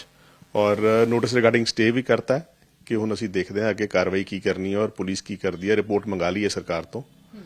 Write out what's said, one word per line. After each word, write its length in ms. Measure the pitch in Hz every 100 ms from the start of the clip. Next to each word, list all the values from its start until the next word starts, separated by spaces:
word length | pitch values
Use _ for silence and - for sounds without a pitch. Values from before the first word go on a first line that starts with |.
| - _ _ _ - 107
ਔਰ 500 | 104 104 110 110 117
ਨੋਟਿਸ 260 | 120 110
regarding 280 | 123 113 117
stay 300 | 113 - 113
ਵੀ 100 | 120
ਕਰਤਾ 380 | 127 113 - 131 165 _ _ _ -
ਕਿ 80 |
ਹੁਣ 200 | 113 110
ਅਸੀਂ 140 | 101 110
ਦੇਖਦੇ 340 | 92 90 101
ਹਾਂ 80 | 110
ਅੱਗੇ 160 | 101 104
ਕਾਰਵਾਈ 380 | 92 92 95
ਕੀ 160 | 95 98
ਕਰਨੀ 340 | 98 90 95
ਹੈ 40 | 101
ਔਰ 100 | 107
ਪੁਲਿਸ 340 | - 92 95
ਕੀ 140 | - 98
ਕਰਦੀ 340 | 95 85 95
ਹੈ। 60 | 107
ਰਿਪੋਰਟ 300 | 104 104 104
ਮੰਗਾ 240 | 95 87
ਲਈ 140 | 95
ਹੈ 40 | 101
ਸਰਕਾਰ 340 | 95 87 85
ਤੋਂ। 200 | 78 113 - _ _ 214